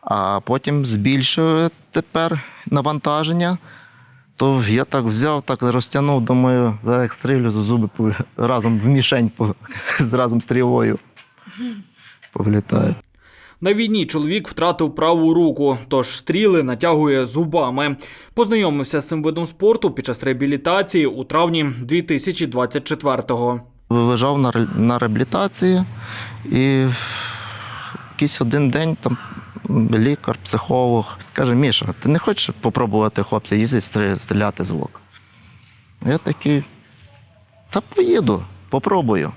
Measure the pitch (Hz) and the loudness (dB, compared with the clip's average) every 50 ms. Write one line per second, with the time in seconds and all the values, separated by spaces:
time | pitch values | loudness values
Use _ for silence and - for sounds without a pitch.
0 | - - 101 101 95 95 101 98 - - 120 135 - - 147 147 139 123 113 104 | -4 -2 -2 0 0 0 0 -2 -2 -2 -2 -2 0 0 0 0 0 0 -2 0
1 | 101 131 135 139 131 - - - 160 160 160 160 165 170 165 _ _ _ - 170 | 2 2 2 2 0 0 0 2 2 2 4 2 2 0 -2 _ _ _ -6 -6
2 | 160 _ - 165 165 170 170 147 127 - - - - - - 143 131 147 151 147 | -6 _ -2 -2 0 0 -2 -4 -6 -10 -20 -16 -6 -2 0 0 0 0 -2 0
3 | - 151 147 151 156 156 170 175 175 175 180 170 - - - - - - _ - | 0 0 0 0 0 0 0 0 0 0 -2 -4 -6 -14 -20 -20 -20 -20 _ -20
4 | - _ - - _ _ _ - 127 135 139 131 117 101 110 120 139 - - 139 | -20 _ -20 -20 _ _ _ 0 2 2 2 2 2 2 2 0 0 0 -2 -2
5 | 120 113 107 110 131 151 151 143 135 - 135 113 127 123 120 127 120 - - 139 | 0 0 0 0 0 0 0 -2 -2 -4 -4 0 0 0 0 0 -2 0 -2 0
6 | 143 143 143 131 113 120 127 127 127 127 127 123 123 117 107 107 107 110 120 123 | 0 2 2 0 2 2 2 4 4 4 4 4 2 0 0 -2 -2 0 0 2
7 | 123 113 - - - 127 139 131 123 117 104 107 104 101 120 120 107 101 - - | 0 -2 -4 -4 -2 0 0 2 2 0 0 0 0 2 2 2 0 -2 -2 0
8 | 113 110 104 - - - _ - 113 117 127 120 107 117 113 107 101 123 139 139 | 0 0 0 -2 -6 -8 _ -2 0 0 0 0 2 2 0 2 2 4 4 4
9 | 127 - 139 127 117 107 - - 113 104 95 _ - - - - - - - - | 2 2 2 2 0 0 0 -2 -2 -2 -2 _ -10 -16 -14 -10 -8 -6 -2 -2
10 | 143 113 120 123 127 120 117 117 113 - 123 123 127 123 123 120 113 110 110 - | 0 0 2 0 0 2 0 -2 -2 0 0 2 2 4 2 2 2 2 0 -2
11 | _ _ _ - - _ _ _ - - - 196 247 247 226 202 190 _ _ _ | _ _ _ -20 -20 _ _ _ -20 -20 -14 -12 -10 -10 -10 -12 -16 _ _ _
12 | - - - _ - - _ - 101 107 104 104 101 - - 107 - - 170 - | -20 -20 -20 _ -20 -12 _ -2 0 2 2 0 0 0 -2 0 0 0 -2 -4
13 | - _ _ _ _ - - - - - - _ 170 185 208 208 233 214 220 208 | -10 _ _ _ _ -20 -20 -20 -20 -20 -16 _ -2 0 0 0 0 0 0 0
14 | 165 - - 156 147 151 180 214 214 - - - 160 175 170 170 165 147 151 - | -2 -2 -2 -2 -2 0 -2 -2 -4 -6 -4 -2 0 0 2 0 -2 -2 0 0
15 | 160 160 170 165 160 160 165 170 170 160 131 - 143 139 131 120 117 - 143 135 | 2 2 4 4 4 4 4 4 4 2 2 2 0 0 0 0 -4 -2 0 0
16 | 123 - - - - - 165 185 214 208 185 165 143 127 123 117 170 170 165 151 | 0 -2 -6 -10 -4 -2 0 2 4 4 4 4 2 0 -2 0 2 2 4 4
17 | 156 147 139 135 131 117 113 151 170 156 143 170 143 127 123 135 143 147 139 135 | 4 4 2 2 0 0 -2 -2 -2 0 0 0 0 0 0 -2 -2 -2 -2 -6
18 | - - - - - - - - 233 202 226 220 202 170 147 143 135 - - 151 | -10 -20 -20 -20 -20 -8 -2 0 0 2 2 2 2 2 0 0 -2 -2 -2 -4
19 | 143 - 165 156 151 160 156 170 170 165 - _ 196 214 226 226 - 180 123 - | -2 -2 -4 -2 -2 -2 -2 -2 -6 -6 -6 _ 2 2 2 4 0 -2 -2 -2
20 | - - 120 - - 135 131 123 139 139 143 139 139 170 175 196 196 196 - 175 | -6 -6 -6 -4 -2 -2 -2 0 0 0 -2 0 0 0 0 0 0 0 0 2
21 | 151 135 98 127 131 - - 156 170 170 170 160 151 143 127 117 120 120 156 175 | 2 2 0 -4 -8 -2 0 0 2 2 2 0 0 -2 -4 -6 -4 -2 0 -2
22 | 170 170 165 135 - 190 170 - 170 131 113 123 123 120 - 147 - - 156 151 | 0 0 -2 -2 -2 -4 -4 -4 -4 -4 0 -2 -2 0 -2 -6 -4 -4 -6 -2
23 | - 143 127 127 127 - 127 117 120 123 123 120 117 - _ - _ _ 120 120 | 0 0 0 0 -2 -2 -2 0 0 -2 -2 -4 -8 -14 _ -20 _ _ 2 2
24 | 117 120 123 113 123 139 143 143 135 123 - 117 113 - - - 110 117 123 120 | 4 4 2 2 2 0 2 2 2 2 2 0 -2 0 0 2 2 2 2 2
25 | 120 113 107 - 135 - - 185 196 196 - - 185 185 185 185 185 - - - | 0 0 0 0 0 0 0 0 0 0 -2 0 2 2 2 2 0 -2 -6 -14
26 | - - - - - - - - - - - 127 131 135 135 135 131 131 123 - | -14 -14 -14 -14 -14 -14 -14 -14 -6 -2 0 2 2 4 4 2 2 2 0 -2
27 | - - - - - - - - - - - - - - - - - - - - | -6 -10 -10 -10 -10 -10 -12 -12 -14 -14 -14 -14 -14 -14 -14 -14 -14 -14 -16 -16
28 | - - - - 147 143 - - 135 117 123 147 147 131 123 143 160 165 160 - | -18 -14 -4 -2 -2 0 0 0 0 0 2 2 2 2 2 0 0 -2 -2 -2
29 | - 123 127 - - - - - - - - - - - - 127 113 110 113 110 | -2 -4 -4 -4 -6 -14 -16 -16 -16 -16 -18 -12 -6 -2 0 2 2 2 2 2
30 | 110 135 147 - - - 113 - - - - 110 - - - 127 127 123 120 113 | 4 2 2 0 -2 -6 -6 -4 -4 -2 -2 -2 -2 0 0 2 2 2 2 2
31 | 104 - - - - - - - 135 123 120 123 147 135 104 - - 104 - - | 0 -2 -10 -18 -18 -10 -4 -2 0 2 2 2 2 2 2 0 -2 -4 -6 -2
32 | - 131 147 170 - - 208 - - - - - - 117 - - 127 110 101 107 | 0 0 0 2 2 0 0 0 -2 -6 -6 -2 -2 -2 0 0 -2 0 2 2
33 | 107 107 - - 98 - - 107 - - 104 104 110 120 131 117 - - - 107 | 2 2 0 -2 -2 0 -2 -2 0 0 0 2 2 2 2 0 0 0 0 0
34 | 104 98 95 - - - 101 101 107 104 - - 98 87 87 76 67 - - - | 0 0 0 -2 -4 -2 0 0 0 0 -2 -4 -6 -4 -4 -4 -6 -8 -10 -16
35 | - _ _ - _ _ _ - - - - - - _ - - _ _ - _ | -20 _ _ -20 _ _ _ -20 -20 -20 -20 -20 -20 _ -20 -20 _ _ -20 _
36 | - 113 139 160 - - 151 - - 147 147 139 - - - - - _ - - | -4 -2 -2 -2 -2 -4 -6 -2 0 0 0 0 0 -4 -14 -20 -20 _ -20 -20
37 | - - - - - _ _ _ _ _ _ _ _ _ - 196 - - - 403 | -20 -20 -20 -20 -20 _ _ _ _ _ _ _ _ _ -6 -6 -6 -4 -2 0
38 | 359 359 349 233 175 117 104 90 90 - - - - - - 135 - 208 202 185 | 2 2 2 2 2 0 0 -2 -4 -10 -16 -20 -10 -4 -4 -2 0 0 0 0
39 | 156 113 107 90 76 76 - | 2 2 0 0 0 -4 -8